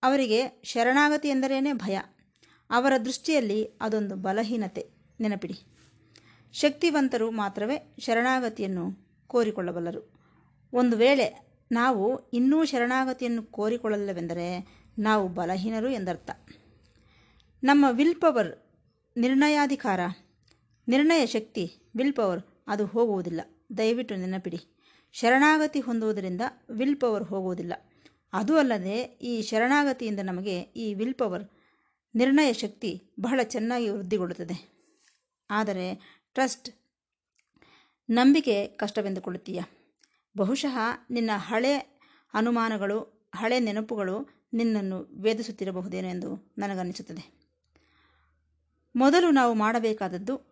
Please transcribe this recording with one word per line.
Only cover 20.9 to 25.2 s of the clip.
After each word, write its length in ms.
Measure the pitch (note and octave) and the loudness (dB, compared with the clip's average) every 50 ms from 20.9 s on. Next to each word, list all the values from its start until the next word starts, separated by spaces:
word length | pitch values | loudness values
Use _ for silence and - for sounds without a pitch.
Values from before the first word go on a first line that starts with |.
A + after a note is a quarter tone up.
| A#3 C4 D4 D#4 E4+ E4 C4+ | 4 4 6 6 6 4 4
ಶಕ್ತಿ, 640 | A3+ - A3+ A3 - _ - F3+ E3+ - _ _ _ _ | 2 0 -4 -4 -4 _ -6 -6 -6 -6 _ _ _ _
ವಿಲ್ 160 | G#3+ B3+ C#4 C#4 | -2 0 0 2
ಪವರ್, 300 | - A3+ F#3+ F3+ E3 F#3 _ _ _ _ | 2 2 2 0 -2 -4 _ _ _ _
ಅದು 200 | - G#3 G#3 G#3+ | -6 -4 -2 -2
ಹೋಗುವುದಿಲ್ಲ. 540 | F#3+ - A#3 A#3 A#3 G#3 F#3+ F3 F3 F3 D#3+ - - _ _ _ _ A3 F#3+ | -2 0 0 2 2 2 -2 -2 -4 -6 -8 -8 -10 _ _ _ _ -4 -2
ದಯವಿಟ್ಟು 380 | A3+ A3 A#3 A#3 B3+ A#3+ A3 | 0 0 0 0 -2 -6 -6
ನೆನಪಿಡಿ, 420 | F#3+ F#3 F#3 F#3+ F#3+ F3+ F3+ E3+ F3 - _ _ _ _ _ _ _ _ _ _ | -6 -4 -4 -6 -6 -6 -8 -10 -10 -12 _ _ _ _ _ _ _ _ _ _
ಶರಣಾಗತಿ 680 | - | 0